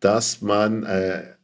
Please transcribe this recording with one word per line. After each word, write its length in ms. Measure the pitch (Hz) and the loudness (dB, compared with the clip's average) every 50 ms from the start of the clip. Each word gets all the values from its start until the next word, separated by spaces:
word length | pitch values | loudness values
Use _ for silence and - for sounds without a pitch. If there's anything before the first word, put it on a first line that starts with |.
dass 400 | - 98 104 117 117 - - - | 2 2 2 2 0 -2 -4 -4
man, 440 | - 101 101 104 107 107 110 110 - | -2 0 2 2 2 2 0 -2 -4
äh, 500 | - 95 95 95 95 92 - - - - _ | -2 -2 -2 0 -2 -4 -6 -8 -14 -18 _